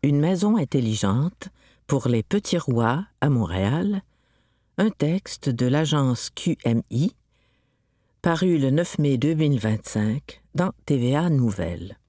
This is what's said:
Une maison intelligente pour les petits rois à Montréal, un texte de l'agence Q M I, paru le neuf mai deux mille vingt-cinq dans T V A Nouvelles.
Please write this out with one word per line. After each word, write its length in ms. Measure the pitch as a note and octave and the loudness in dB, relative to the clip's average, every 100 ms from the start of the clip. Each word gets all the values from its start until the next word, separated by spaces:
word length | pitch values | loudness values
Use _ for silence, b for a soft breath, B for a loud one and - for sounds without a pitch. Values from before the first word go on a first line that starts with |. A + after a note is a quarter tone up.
Une 160 | D3 C#3+ | 2 2
maison 380 | D#3 F#3 G#3 A3+ | 2 2 2 2
intelligente 920 | C#3 C#3 A#2 A2 G2 G#2+ D#3+ - - b b b - | 2 0 0 0 0 2 0 -6 -20 b b b -4
pour 220 | C#3 B2 | -2 2
les 160 | A#2+ | 0
petits 340 | G#3 G3+ - F3 | 0 -2 0 -2
rois 480 | D3+ A#2 A#2 C3+ G3 _ | 0 2 2 0 -4 _
à 100 | D3 | 0
Montréal, 720 | C3 F#2 F#2 G2 D3 G3 G3 - _ _ _ _ _ _ - | 2 0 0 0 0 -2 -4 -8 _ _ _ _ _ _ -2
un 100 | G#3+ | -2
texte 580 | - D3 F3+ - - - | 0 0 0 -4 -6 -4
de 180 | B2 B2+ | 0 0
l'agence 640 | C#3+ D#3 D3 C3+ A#2+ - | 2 2 2 2 0 -4
Q 260 | - - D#3 | -4 -4 -2
M 180 | - A#2 - | 0 0 -2
I, 220 | A#2+ F3 _ _ _ _ _ _ _ _ _ _ _ | -2 -2 _ _ _ _ _ _ _ _ _ _ _
paru 340 | - E3 F#3 E3 | -2 0 2 2
le 140 | C3+ | 2
neuf 260 | C#3+ F3 - | 0 0 0
mai 220 | D3 C3 | 0 2
deux 160 | D3 D#3+ | 0 2
mille 240 | D#3 C3+ | 2 2
vingt-cinq 800 | A2 G#2+ - A2 G#2+ C3 - - _ C#3+ | 0 -2 -2 -2 -2 -2 -8 -20 _ -4
dans 160 | F#3 - - | -4 -4 -2
T 120 | C#3+ | 0
V 180 | A#2+ C#3+ | 2 0
A 140 | E3+ | 2
Nouvelles. 680 | C#3+ A#2+ G2 E2+ E2+ F2+ - | 2 0 -2 -6 -8 -12 -18